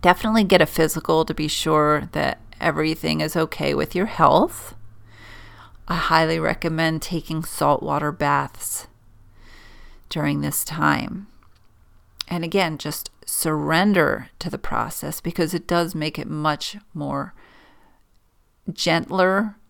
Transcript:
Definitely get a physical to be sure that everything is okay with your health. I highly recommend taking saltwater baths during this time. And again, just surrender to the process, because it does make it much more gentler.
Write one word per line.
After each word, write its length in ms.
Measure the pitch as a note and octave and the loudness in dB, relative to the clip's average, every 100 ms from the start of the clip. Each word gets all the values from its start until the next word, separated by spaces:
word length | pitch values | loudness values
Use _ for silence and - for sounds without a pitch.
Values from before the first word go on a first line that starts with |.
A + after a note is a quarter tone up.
Definitely 420 | F3+ F#3 A3 A3+ | 6 4 4 2
get 160 | G3 F3+ | 6 6
a 60 | D#3 | 4
physical 580 | - D#3+ - - D#3+ | 4 2 0 0 2
to 80 | D#3+ | 2
be 160 | - D3+ | -2 -2
sure 640 | - - D#3 D3+ D3+ E3+ | -2 2 4 4 2 0
that 260 | D3+ C#3 - - - | -2 -2 -4 -12 -4
everything 640 | - D3+ D#3 D#3 D#3+ D#3 | -2 0 -2 -2 -2 -2
is 120 | D#3 | -2
okay 400 | E3 D#3+ - C#3+ | -2 -2 -2 -2
with 200 | C#3+ D3+ | 0 -2
your 120 | F3 G#3+ | -2 -2
health. 680 | - D3+ D3 D4 - - - - - - - - - - - - - - | 4 6 6 4 -2 -16 -16 -18 -18 -20 -20 -20 -20 -20 -20 -20 -20 -6
I 60 | |
highly 440 | E3+ - D#3+ D#3+ E3 | -4 2 4 4 2
recommend 640 | D#3+ E3 E3 D#3+ E3 D#3+ | 0 -2 -2 0 0 0
taking 420 | - F3 - D#3+ | -4 -6 -4 -6
saltwater 720 | E3 - C#3+ D3 D3+ D3 D3 | -4 0 2 2 0 -2 -2
baths 760 | E3+ D3 C#3+ C#3 - - - - _ - - - - - - - - - - - | -2 0 0 -2 -8 -10 -10 -12 _ -20 -20 -20 -20 -20 -20 -20 -20 -20 -20 -10
during 320 | E3 D3 D3 | -4 -2 -2
this 200 | C#3+ C#3+ | -2 -4
time. 640 | - D#3 D3 C#3+ - - G3+ - - _ - _ _ _ _ _ - | -6 0 0 0 -4 -10 -14 -20 -20 _ -20 _ _ _ _ _ -8
And 160 | F3 | -6
again, 320 | E3 G3 F3 D#3 | -2 0 0 -2
just 340 | D3+ - - _ | -6 -8 -12 _
surrender 1040 | - - E3 D#3 D3 E3 G3+ G3 D3 - - - | -8 -4 0 0 2 4 4 4 2 0 -6 -10
to 100 | F3 | -8
the 80 | - | -6
process, 640 | - A2+ A2+ - D3 E3 | -4 -2 -2 -6 -8 -6
because 320 | - E3 E3 | -6 -2 -2
it 120 | F3+ - | -2 0
does 280 | F3 E3+ | 0 0
make 240 | D#3 D3+ D#3 | -2 -4 -6
it 100 | - | -8
much 480 | D3+ D3+ D3 - G#3 _ | -2 -2 -2 -6 -12 _
more 420 | D#3 C#3+ C#3 D#3+ - - - - _ _ _ _ _ _ _ _ _ - | -10 -6 -4 -6 -12 -20 -20 -20 _ _ _ _ _ _ _ _ _ -12
gentler. 840 | - - E3 - F#3 F#3 F#3+ G#3+ - | -4 0 0 0 2 4 4 0 -6